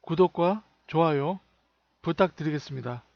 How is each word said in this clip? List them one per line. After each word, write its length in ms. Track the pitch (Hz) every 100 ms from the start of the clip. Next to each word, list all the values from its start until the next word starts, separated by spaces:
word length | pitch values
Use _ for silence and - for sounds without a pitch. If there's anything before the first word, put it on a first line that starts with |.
구독과 600 | - 165 180 - 175 214 - _ -
좋아요 520 | 151 165 147 143 190 _ _ _ _ _ _
부탁드리겠습니다. 1000 | - 165 185 - 156 151 - 131 123 123 _